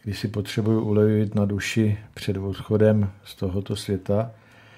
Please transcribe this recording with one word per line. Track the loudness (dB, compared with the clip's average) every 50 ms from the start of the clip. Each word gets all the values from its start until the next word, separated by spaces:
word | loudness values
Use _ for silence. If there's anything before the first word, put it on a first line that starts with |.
| -10
kdy | -10 -8
si | -6 -6 -6
potřebuju | -4 -6 -6 -4 -4 -2 0 2 2 2
ulevit | 0 2 4 4 4 4 4 2 2 0 0
na | 0 0
duši | 0 0 -2 -4 -2 0 2 2 2 0 -2 -6 -12 -18
před | -8 -6 -6 -4 -4
odchodem | -4 -6 -6 -8 -4 0 2 4 6 6 6 4 2 0 -4 -8 -18
z | -20 -12
tohoto | -8 -6 -6 -4 -6 -4 -4 -6
světa. | -6 -4 -4 -4 -4 -2 -2 -2 -2 -2 -4 -8 -16 _ _ -20 -20 -20 -20 -20